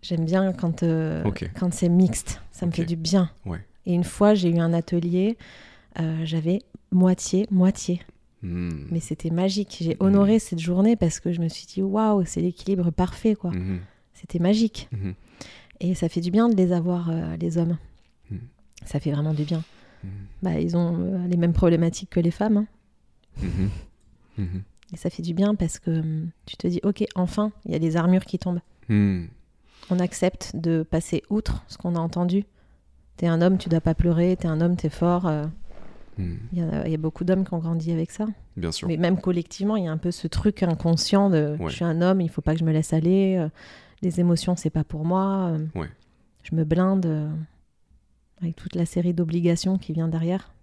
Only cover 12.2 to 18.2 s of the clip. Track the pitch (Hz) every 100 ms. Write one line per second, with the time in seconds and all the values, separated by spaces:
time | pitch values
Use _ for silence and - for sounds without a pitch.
12.2 | 175 - 175 - - 196 175 160 180 -
13.2 | 220 208 180 92 92 90 92 _ _ -
14.2 | - 170 175 214 226 - - 107 95 90
15.2 | - - - - - - 175 185 165 -
16.2 | 175 196 233 208 180 175 170 175 170 165
17.2 | 160 160 170 165 170 170 - - _ _